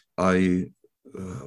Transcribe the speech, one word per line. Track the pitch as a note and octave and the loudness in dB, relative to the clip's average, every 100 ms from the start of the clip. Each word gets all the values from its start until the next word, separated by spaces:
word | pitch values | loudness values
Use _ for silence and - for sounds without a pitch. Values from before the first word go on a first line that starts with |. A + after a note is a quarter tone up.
| _ - | _ -2
aj, | F#2 F#2 | 2 4
e, | F#2 F2+ F#2 _ _ _ - - F#2 F2+ | 4 2 -2 _ _ _ -20 -14 -12 -12